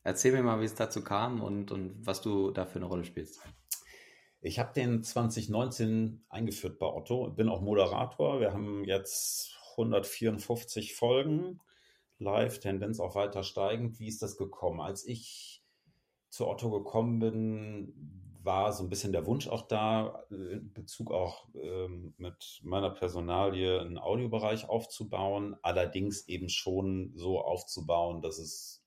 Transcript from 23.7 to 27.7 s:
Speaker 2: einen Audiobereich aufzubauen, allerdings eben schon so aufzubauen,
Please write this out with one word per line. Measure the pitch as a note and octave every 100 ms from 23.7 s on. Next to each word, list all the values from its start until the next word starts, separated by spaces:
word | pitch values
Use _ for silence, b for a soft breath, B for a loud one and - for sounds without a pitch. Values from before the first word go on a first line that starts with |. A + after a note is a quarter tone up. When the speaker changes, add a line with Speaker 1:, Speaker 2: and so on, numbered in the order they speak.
| F#2
Speaker 2:
einen | F2 F2
Audiobereich | E2+ A2+ A#2+ A2 G#2+ A2 -
aufzubauen, | A#2 - - G#2 G2 G2 G2+ G#2 G2+
allerdings | F2 F2+ F2 F#2+ G2+ G2 -
eben | F2 F2+
schon | - - F#2 F#2+ F#2+ F#2
so | D#2+ F2 F#2
aufzubauen, | - F2+ -